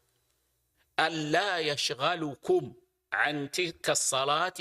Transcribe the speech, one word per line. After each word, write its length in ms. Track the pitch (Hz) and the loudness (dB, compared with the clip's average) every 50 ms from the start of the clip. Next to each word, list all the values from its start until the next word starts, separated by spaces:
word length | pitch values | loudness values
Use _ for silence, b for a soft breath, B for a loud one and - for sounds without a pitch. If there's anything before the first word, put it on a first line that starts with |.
| _ _ _ _ _ _ _ _ _ _ _ _ _ _ _ _ _ _ - - | _ _ _ _ _ _ _ _ _ _ _ _ _ _ _ _ _ _ 0 0
ألا 580 | 156 160 165 160 151 147 160 175 202 202 180 165 | 0 2 0 -2 -2 0 2 2 2 0 -2 0
يشغلكم 1160 | 160 147 147 139 - - 143 120 139 165 180 165 156 147 131 - - - 180 175 151 117 - - _ _ _ _ _ - | 0 -2 -2 -2 -2 -4 -2 0 0 0 0 0 -4 -6 -8 -6 0 2 2 2 2 -2 -14 -18 _ _ _ _ _ -4
عن 380 | - 101 117 143 151 147 139 139 | 0 2 2 2 0 -2 -4 -4
تلك 400 | - - 180 165 165 - - 160 | -2 -4 -4 -4 -4 -6 -2 0
الصلاة 640 | 143 - - - 131 131 135 143 151 160 175 185 - - | 0 0 0 0 0 0 2 2 2 2 0 -2 -4 -6